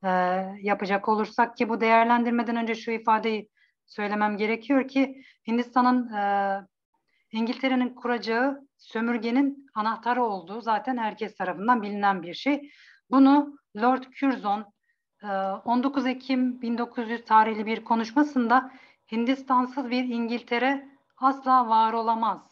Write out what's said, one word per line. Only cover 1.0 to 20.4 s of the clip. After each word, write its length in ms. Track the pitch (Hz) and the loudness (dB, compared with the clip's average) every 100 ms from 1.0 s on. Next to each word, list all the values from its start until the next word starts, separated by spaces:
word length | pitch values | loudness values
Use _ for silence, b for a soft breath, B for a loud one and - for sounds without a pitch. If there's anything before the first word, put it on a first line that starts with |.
| 202 | 0
olursak 480 | 214 214 - 233 - | 0 -2 0 -2 0
ki 120 | 233 | -4
bu 120 | 226 | 0
değerlendirmeden 720 | 226 226 233 240 240 240 226 233 | 4 4 4 2 2 0 -2 -2
önce 200 | 226 226 | -2 -6
şu 160 | - | -4
ifadeyi 580 | 226 226 220 220 220 208 _ _ _ _ | -4 0 0 0 -4 -6 _ _ _ _
söylemem 520 | - 208 208 214 208 | -8 -6 -2 -2 -2
gerekiyor 500 | 214 226 - 277 254 | -2 -4 0 0 2
ki 360 | 269 269 B B B - | 0 0 B B B -4
Hindistan'ın, 640 | 233 240 - 247 254 233 | -4 0 2 4 2 0
e, 540 | 214 202 202 196 196 196 _ _ _ _ _ _ | -4 0 0 0 -4 -8 _ _ _ _ _ _
İngiltere'nin 640 | 220 233 247 262 254 247 - | -4 -4 -2 0 0 -2 -4
kuracağı 720 | 247 240 214 226 269 277 - _ | -4 -4 -2 -2 0 -2 -12 _
sömürgenin 920 | - 226 233 240 226 247 277 277 - | -12 -6 -2 -2 0 2 0 -2 -12
anahtarı 500 | - 214 226 240 240 | -4 -4 -2 -2 0
olduğu 380 | 240 196 170 214 | 0 -2 -8 -10
zaten 360 | 220 214 208 254 | -2 -2 -2 -4
herkes 380 | 220 - 208 - | -4 -6 -10 -6
tarafından 460 | - 170 208 247 | -6 -4 2 2
bilinen 420 | 208 202 202 190 | 0 -2 0 0
bir 100 | 170 | -6
şey. 380 | 165 262 277 285 B B B _ | -6 -2 -2 -4 B B B _
Bunu 480 | 262 269 285 294 - _ 202 | 6 8 6 2 -8 _ -2
Lord 260 | 240 262 254 | 0 0 -4
Curzon, 640 | - 277 233 196 208 214 _ _ _ _ _ | -4 -2 -2 -2 -4 -6 _ _ _ _ _
e, 40 | 208 196 190 202 - | -6 -4 -4 -6 -2
on 180 | 240 | 0
dokuz 220 | 269 277 254 | 2 0 -2
Ekim 560 | 254 - 262 254 247 | -4 -2 0 0 -2
bin 160 | 226 233 | -4 -4
dokuz 320 | 233 - 226 | -4 -6 -6
yüz 160 | 233 - | -8 4
tarihli 400 | 220 220 214 214 | 4 4 0 -4
bir 180 | 226 | -4
konuşmasında 880 | - 226 226 - 294 - 226 254 262 B B B _ | -2 -2 0 2 2 2 4 2 2 B B B _
"Hindistansız 760 | 226 233 269 269 254 247 277 247 | -4 -2 -2 0 0 0 -4 -4
bir 140 | 247 | -4
İngiltere 840 | 254 233 233 240 | -2 -4 -4 -4